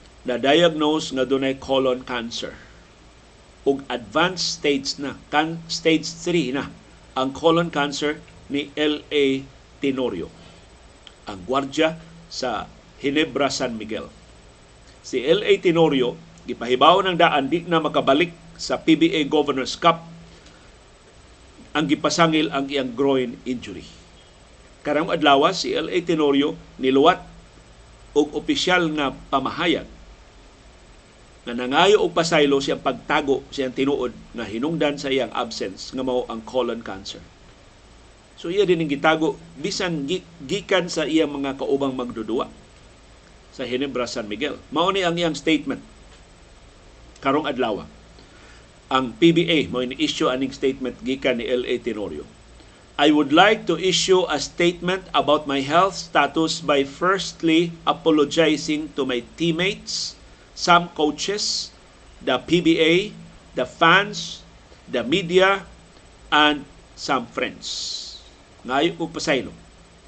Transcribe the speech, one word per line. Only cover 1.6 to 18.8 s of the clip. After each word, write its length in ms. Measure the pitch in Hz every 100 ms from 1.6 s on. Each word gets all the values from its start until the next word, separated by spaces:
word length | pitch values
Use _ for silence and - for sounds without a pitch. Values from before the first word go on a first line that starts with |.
| - 135 131 127
cancer. 480 | 131 120 117 - 87 - - - - - - - - - - -
Ug 160 | 139 135 -
advanced 720 | 123 113 151 180 180 - -
stage 400 | 147 139 135 -
na, 160 | 139 113 -
can-, 320 | 147 160 165 -
stage 320 | - 160 156
three 480 | - - 175 170 123
na 160 | 135 - - - - - 131
ang 160 | 135
colon 400 | - 165 165 170
cancer 480 | 147 143 139 147 160 - - -
ni 160 | 143 143 151
L 240 | 151 147 -
A 320 | 147 135 135 135 - - -
Tenorio, 480 | 139 131 123 87 73 - - - - - - - - -
ang 160 | - 98 87
gwardya 480 | 135 135 143 160 165 - - -
sa 400 | - 127 104 - - - -
Ginebra 480 | 139 147 151 139 135
San 320 | - 127 110
Miguel. 320 | 110 95 - - - - - - - - - -
Si 240 | - 127
L 160 | 131 196
A 120 | 208 196
Tenorio, 640 | 185 165 156 135 120 - - -
gipahibaw 560 | - - 120 127 151 190
ng 160 | 185 170
daan 320 | 165 147 135
di 160 | 165
na 160 | 170 160
makabalik 560 | 147 143 139 143 175 - - -
sa 160 | -
P 240 | 127